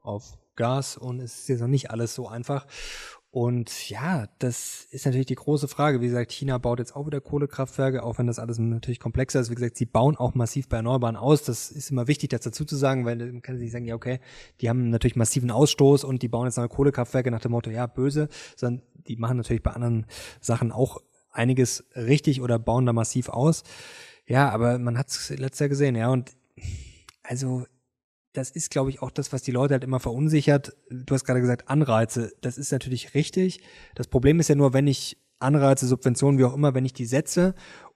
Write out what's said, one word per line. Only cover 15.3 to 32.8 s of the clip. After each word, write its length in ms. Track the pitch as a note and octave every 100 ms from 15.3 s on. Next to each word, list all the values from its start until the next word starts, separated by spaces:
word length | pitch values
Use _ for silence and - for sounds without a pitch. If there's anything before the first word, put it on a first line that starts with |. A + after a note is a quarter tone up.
| C#3 B2
Ausstoß 540 | A2+ C#3+ - C#3 C#3+
und 180 | C3+ B2+
die 40 | B2
bauen 180 | A#2 B2
jetzt 120 | B2
neue 100 | A#2+
Kohlekraftwerke 640 | - C#3 C3+ A#2+ C3 B2+
nach 100 | A2+
dem 120 | A#2+
Motto, 160 | A#2 A2+
ja, 180 | A2 B2
böse“, 400 | - C3+ D3 D3+ - - -
sondern 260 | A#2+ B2+ _ _ -
die 80 | A#2
machen 220 | A#2 B2
natürlich 260 | A2+ A#2
bei 80 | -
anderen 340 | A#2+ A#2+ A2+ A2 - - -
Sachen 320 | - A#2 A#2
auch 280 | A2+ C3 - _ _ _ -
einiges 540 | A#2+ C3 B2 - - -
richtig 460 | A#2 D3 - C3
oder 180 | B2 A#2
bauen 260 | A2+ A#2 B2
da 80 |
massiv 340 | A#2 A2 B2+ A#2+
aus. 360 | - D3 D#3+ - - - - - - _
Ja, 240 | B2 C#3+
aber 260 | G#2+ A#2+ B2
man 220 | A#2+ A#2+
hat's 320 | C#3 - -
letztes 280 | C#3+ C3 -
Jahr 80 | C#3+
gesehen, 260 | C#3 C#3+ A#2
ja, 140 | A#2
und 200 | C3 B2 _ _ - - - - - - _
also 420 | - B2+ C3 B2+ B2 _ _ _ _ _ _
das 180 | - C3
ist, 180 | - -
glaub 180 | C#3+ C3+
ich, 140 | C3+
auch 80 | C3
das, 240 | - C3+
was 80 | C3
die 100 | -
Leute 220 | B2 C#3
halt 100 | C3+
immer 160 | C3 C3
verunsichert. 760 | B2 A#2 D#3 D#3 C#3+ C#3+ - - _
Du 220 | B2+ B2+ C3+
hast 80 |
gerade 180 | - B2+
gesagt, 280 | B2 B2 -
Anreize, 640 | C#3+ C3+ A2 A2+ B2 A2+ -
das 180 | B2+ B2
ist 120 | C#3
natürlich 440 | C3+